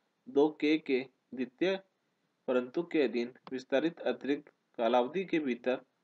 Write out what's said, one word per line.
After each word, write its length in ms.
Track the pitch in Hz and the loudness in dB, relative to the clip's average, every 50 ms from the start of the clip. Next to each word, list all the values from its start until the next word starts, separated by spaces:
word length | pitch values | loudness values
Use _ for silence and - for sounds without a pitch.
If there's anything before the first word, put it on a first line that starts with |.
| _ _ _ _ _ - | _ _ _ _ _ -2
दो 200 | 131 139 147 151 | 2 4 4 4
के 280 | 151 - - 147 156 | 2 0 0 2 2
के 280 | 156 156 - 135 123 135 - _ _ _ _ - | 2 0 0 0 0 -2 -4 _ _ _ _ -8
द्वितीय 440 | 123 127 120 - - 165 185 190 185 - _ _ _ _ _ _ _ _ _ _ _ _ | -8 -8 -8 -4 -2 -2 0 -2 -2 -6 _ _ _ _ _ _ _ _ _ _ _ _
परंतु 360 | - 131 127 123 127 - 175 170 | 0 0 0 0 -2 -4 -6 -4
के 180 | 170 - 160 | -2 0 2
अधीन 320 | 139 117 110 120 120 123 - - - - | 2 2 0 -2 -4 -4 -8 -14 -14 -10
विस्तारित 480 | 131 127 123 - 139 131 147 165 170 - | -10 -10 -4 -2 0 0 0 0 -2 -4
अतिरिक्त 540 | - 123 123 123 - 127 147 156 - - _ _ _ _ _ | -4 -4 -4 -4 -2 -4 -4 -4 -6 -12 _ _ _ _ _
कालावधि 480 | - 120 113 120 127 120 131 151 185 196 | -2 0 4 4 4 2 2 -2 -4 -4
के 140 | 175 - 165 | -2 -2 -2
भीतर 420 | 151 135 120 120 - 127 127 131 - _ _ _ | 0 -2 -4 -2 -2 -2 -2 -2 -6 _ _ _